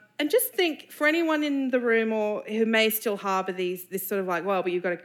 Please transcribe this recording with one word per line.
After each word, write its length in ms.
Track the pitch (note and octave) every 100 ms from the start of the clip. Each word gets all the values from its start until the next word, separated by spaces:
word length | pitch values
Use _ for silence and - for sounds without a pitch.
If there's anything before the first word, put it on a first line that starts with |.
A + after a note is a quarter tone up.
| _ -
and 100 | D4
just 240 | A#4+ -
think, 380 | - F4 C4+ -
for 160 | - D4+
anyone 360 | E4 E4 D4+ D4+
in 240 | C#4 C4
the 100 | B3+
room 320 | A#3+ A3+ A3
or 320 | A3 G#3+ G#3 -
who 200 | A3 A3+
may 240 | A3+ A3
still 260 | A3 A#3 G3+
harbour 380 | G3 F#3+ F#3+
these, 320 | F#3 F3+ F3+ -
this 200 | F#3+ -
sort 140 | G3+
of 80 | F#3
like, 180 | E3+ F#3
"Well, 160 | F#3+
but 120 | F3
you've 100 | F3
gotta, 160 | F3+ F3